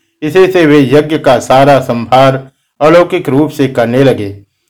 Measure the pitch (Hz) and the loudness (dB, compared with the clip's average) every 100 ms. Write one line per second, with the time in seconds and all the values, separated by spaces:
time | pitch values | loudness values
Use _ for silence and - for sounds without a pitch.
0 | _ _ 151 180 185 185 156 147 127 143 | _ _ -4 0 2 2 2 2 2 0
1 | 156 156 143 117 - 131 143 135 135 117 | 0 -2 0 0 0 2 4 2 -2 -6
2 | 113 135 135 131 - _ _ _ 151 170 | -2 2 2 0 -10 _ _ _ 2 2
3 | 175 180 - 131 151 - 135 131 117 127 | 0 -4 -2 -2 -2 -2 -4 -2 -2 0
4 | 135 107 101 101 _ _ | 0 -2 -8 -14 _ _